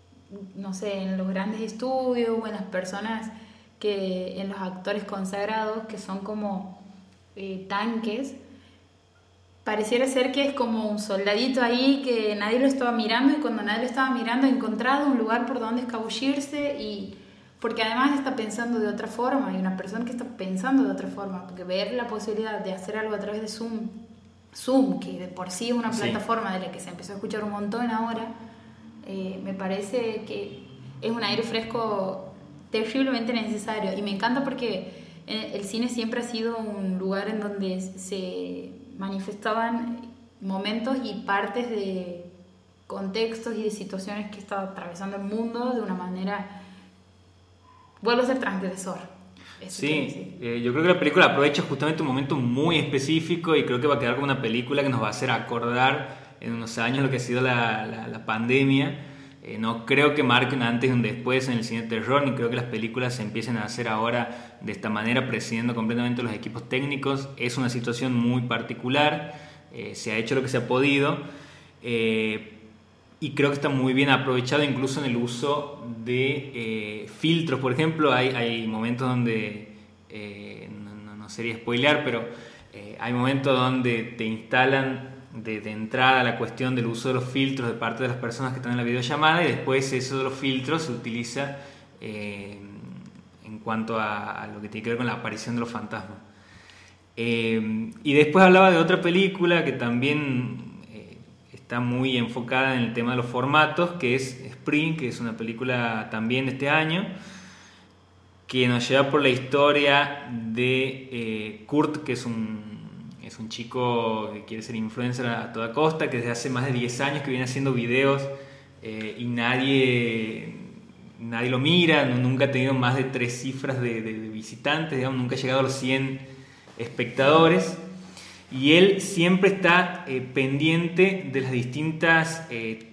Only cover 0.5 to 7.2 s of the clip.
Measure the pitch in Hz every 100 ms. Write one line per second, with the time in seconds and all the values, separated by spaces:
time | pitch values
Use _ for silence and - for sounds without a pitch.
0.5 | 190 196 185 214 196 190 190 185 190 196
1.5 | 220 220 - 254 262 254 240 233 226 214
2.5 | 208 190 185 185 202 220 226 226 - -
3.5 | - - - 208 196 190 185 180 190 196
4.5 | 202 185 - 202 208 202 196 185 202 208
5.5 | 220 214 220 220 202 - 196 208 214 208
6.5 | 190 - - - - - -